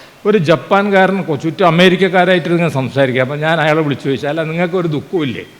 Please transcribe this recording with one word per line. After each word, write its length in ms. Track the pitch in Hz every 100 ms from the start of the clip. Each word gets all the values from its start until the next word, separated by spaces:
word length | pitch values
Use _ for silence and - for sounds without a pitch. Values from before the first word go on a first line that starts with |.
| - - 202
ഒരു 120 | 208 151
ജപ്പാൻകാരൻ 680 | 160 - 196 202 190 185 196 165
കൊ-, 120 | 139
ചുറ്റും 220 | 160 147 180
അമേരിക്കക്കാരായിട്ട് 760 | 165 185 175 185 180 180 180 165 170
ഇങ്ങനെ 160 | 170 139
സംസാരിക്കുക. 440 | 127 139 131 123 131
അപ്പം 120 | 147 156
ഞാൻ 100 | 165
അയാളെ 180 | 151 156 147
വിളിച്ചു 200 | 135 139
ചോദിച്ചു, 180 | 135 143
"അല്ല, 100 | 160 156
നിങ്ങൾക്ക് 260 | 165 175 185
ഒരു 60 | 170 147
ദുഃഖമില്ലേ?" 480 | - 185 139 104 85